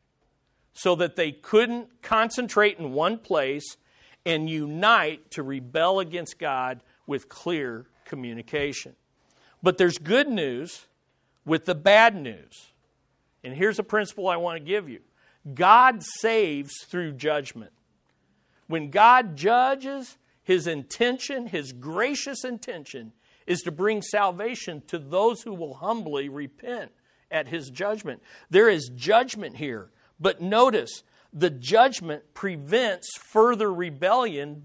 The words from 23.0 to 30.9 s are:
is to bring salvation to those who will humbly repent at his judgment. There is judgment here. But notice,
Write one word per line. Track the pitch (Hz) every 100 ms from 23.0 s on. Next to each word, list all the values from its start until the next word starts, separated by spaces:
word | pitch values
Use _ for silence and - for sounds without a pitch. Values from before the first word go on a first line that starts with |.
| 113 _ _ _ -
is | 175
to | 175
bring | 151 208 214
salvation | - 208 196 180 226 247 - 151 -
to | 170
those | 139 180 226 226
who | 233 185
will | 156
humbly | 131 185 233 165 143 139
repent | 139 139 _ 247 240 160 _ _ _ -
at | 160 135
his | 165 135
judgment. | 123 202 220 160 120 _ - -
There | 180 226
is | 170 123 123
judgment | 143 220 254 214 160 113
here. | 147 110 92 _ _ -
But | 175 -
notice, | 180 220 254 208 117